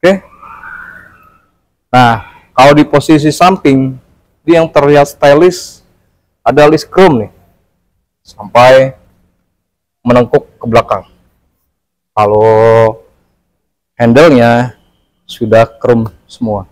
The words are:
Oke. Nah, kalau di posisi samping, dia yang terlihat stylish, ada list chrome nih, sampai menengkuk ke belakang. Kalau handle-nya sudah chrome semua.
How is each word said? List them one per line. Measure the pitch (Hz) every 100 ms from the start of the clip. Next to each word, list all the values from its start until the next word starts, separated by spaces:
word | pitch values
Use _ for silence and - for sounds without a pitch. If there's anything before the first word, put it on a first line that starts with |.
Oke. | - 196 - _ - - - - - - - _ _ _ _ _ _ _ _
Nah, | 127 123 113 - _ _
kalau | - 135
di | 147
posisi | 147 143 - 156 151
samping, | 147 175 190 - 135 131 131 _ _ _ _
dia | - 165
yang | 165
terlihat | 156 143 147 143
stylish, | - 143 143 180 175 - - _ _ _ _ _ _
ada | - 135 147
list | 156 -
chrome | - 185 131 101
nih, | _ _ _ _ _ _ _ _ _ _
sampai | _ 104 120 123 131 135 131 _ _ _ _ _ _ _ _ _ _
menengkuk | 120 123 117 143 - _
ke | 120
belakang. | 117 113 104 90 _ _ _ _ _ _ _ _ _ _
Kalau | - 104 107 110 110 113 113 113 110 _ _ _ _ _ _ _ _ _ _
handle-nya | 117 120 165 135 117 117 123 - _ _ _ _
sudah | _ - 113 110 113 -
chrome | 123 117 110 _ _
semua. | - 117 104 95